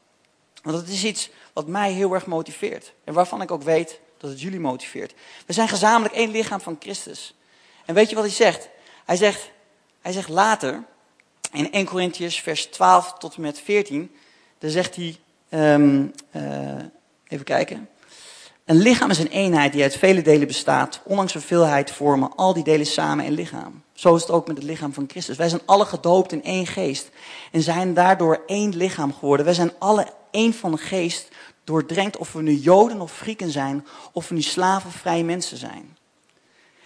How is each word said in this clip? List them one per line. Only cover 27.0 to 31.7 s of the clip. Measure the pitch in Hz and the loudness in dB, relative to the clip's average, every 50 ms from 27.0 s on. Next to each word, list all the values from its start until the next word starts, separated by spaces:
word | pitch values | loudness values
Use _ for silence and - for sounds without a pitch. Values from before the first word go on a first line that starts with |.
| - - _ - - - - - - - | -10 -14 _ -20 -20 -20 -20 -20 -12 -4
en | - 165 | -2 0
zijn | 147 165 165 175 185 185 165 | 0 0 0 0 0 0 4
daardoor | 175 175 190 190 180 170 160 160 - - | 4 6 6 6 6 4 2 2 2 0
één | - 196 208 208 208 175 | -4 -4 -2 -2 -2 -2
lichaam | 170 185 185 180 170 147 139 143 | 0 -2 -2 -2 -2 -4 -4 -4
geworden. | - 151 139 143 143 147 | -2 0 2 2 4 4
Wij | 170 175 | 2 2
zijn | 170 170 170 - - | 2 2 0 -2 -2
alle | 190 202 214 208 - - - - _ _ | 0 2 2 2 0 -2 -6 -18 _ _
één | - 208 226 233 226 | -2 0 0 0 0
van | - - 175 | -2 -4 -4
de | 156 | -4
geest, | 151 - - 190 185 170 175 - - - - - - - - _ _ _ | -4 -6 -4 -4 -2 -2 -4 -4 -8 -12 -16 -20 -20 -20 -20 _ _ _
doordrenkt | - | -2